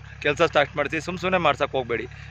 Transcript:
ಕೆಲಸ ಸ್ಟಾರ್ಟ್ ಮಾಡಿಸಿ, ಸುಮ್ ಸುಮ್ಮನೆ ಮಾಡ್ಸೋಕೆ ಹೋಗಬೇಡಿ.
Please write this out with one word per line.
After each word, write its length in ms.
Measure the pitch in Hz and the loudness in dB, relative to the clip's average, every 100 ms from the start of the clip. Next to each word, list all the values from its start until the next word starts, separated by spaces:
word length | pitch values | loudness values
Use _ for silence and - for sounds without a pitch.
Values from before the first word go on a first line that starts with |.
| - - | -2 -4
ಕೆಲಸ 200 | 147 143 | 0 2
ಸ್ಟಾರ್ಟ್ 360 | 165 156 139 147 | 4 4 2 0
ಮಾಡಿಸಿ, 240 | 139 156 | -4 -4
ಸುಮ್ 160 | 160 180 | -6 -4
ಸುಮ್ಮನೆ 200 | 175 185 | 0 2
ಮಾಡ್ಸೋಕೆ 400 | 160 135 143 135 | 4 2 0 -2
ಹೋಗಬೇಡಿ. 300 | 120 117 113 - - | -2 -4 -4 -12 -10